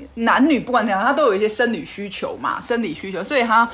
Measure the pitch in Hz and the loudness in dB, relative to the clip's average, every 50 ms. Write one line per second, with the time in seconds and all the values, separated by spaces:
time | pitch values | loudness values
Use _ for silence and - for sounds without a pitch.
0 | - - - - 233 233 185 208 262 330 302 226 - - 247 240 214 226 196 190 | -8 -14 -8 -2 0 2 4 6 6 4 4 2 2 0 0 0 2 2 0 0
1 | 208 254 285 - 302 247 190 190 214 214 - - 247 240 220 170 135 - - - | 2 2 2 2 2 2 2 2 2 0 2 2 0 0 -2 -4 -8 -10 -12 -12
2 | 202 196 190 - - - - - 233 120 - - - - 240 233 226 180 147 - | -10 -10 -8 -8 -8 -8 -8 -6 -6 -6 -6 -4 -4 -4 -2 -2 -2 -4 -6 -8
3 | - 196 185 180 196 214 294 269 233 233 220 226 233 240 | -10 -8 -8 -8 -6 -2 0 0 2 2 4 2 2 2